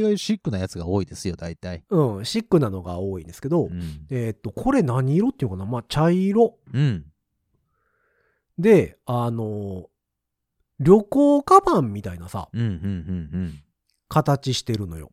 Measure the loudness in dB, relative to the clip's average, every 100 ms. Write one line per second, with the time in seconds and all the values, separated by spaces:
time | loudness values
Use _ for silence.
0 | 0 -2 -2 -4 -4 -4 -6 -6 -2 -2
1 | -2 -6 -8 -8 -10 -12 -12 -12 -2 0
2 | 0 -2 -6 -6 2 2 2 -4 -8 -8
3 | -6 -8 -12 -12 -4 -2 -2 -6 -10 -12
4 | -8 -6 -6 -8 -10 -6 0 0 2 0
5 | 0 0 0 -2 -6 -6 -8 -8 -6 0
6 | 2 2 2 2 2 0 -8 0 0 -2
7 | -8 _ _ _ _ _ _ _ _ _
8 | _ _ _ _ _ 0 6 6 4 -4
9 | -4 -2 -2 -2 -4 -6 -6 -8 -12 _
10 | _ _ _ _ _ _ _ 0 6 6
11 | 6 2 4 4 8 8 8 2 2 -4
12 | -10 -12 -10 -10 -8 -4 -4 -4 -4 -6
13 | -6 -8 -6 -6 -6 -8 _ _ _ _
14 | -4 -2 0 0 -2 -6 -4 -6 -6 -10
15 | -16